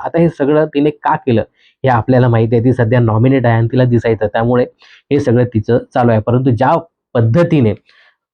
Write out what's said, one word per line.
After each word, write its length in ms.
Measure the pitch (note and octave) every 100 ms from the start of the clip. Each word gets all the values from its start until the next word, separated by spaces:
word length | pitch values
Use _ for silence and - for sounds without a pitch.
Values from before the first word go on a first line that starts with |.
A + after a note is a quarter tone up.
आता 160 | - E3
हे 100 | E3+
सगळं 360 | - C#3 D3+ D#3
तिने 240 | C#3+ D3
का 260 | D3 D3 D3+
केलं 260 | - A2 G#2+ _ _ _
हे 40 | C3+
आपल्याला 400 | A#2 - B2+ B2
माहिती 280 | A#2 A2+ A#2+
आहे. 100 | B2
ती 80 |
सध्या 260 | A#2 A2+ B2
नॉमिनेट 460 | A2+ A2 B2+ C3+ A#2
आहे 100 | A2+
आणि 120 | A#2
तिला 160 | B2+
दिसायचं, 440 | B2+ A#2 A#2 A2 G#2
त्यामुळे 380 | A#2 A#2 B2 B2 - - - -
हे 80 | C#3+
सगळं 260 | C#3+ A#2+ B2
तिचं 320 | A2 G#2 A#2+ -
चालू 180 | C3 A#2+
आहे. 80 | A2
परंतु 300 | G#2 B2 C3+
ज्या 260 | A2 C3 D#3+ - _ _
पद्धतीने 600 | B2 A2+ D#3+ E3+ D#3+ A2 G2 _ _ _ _ _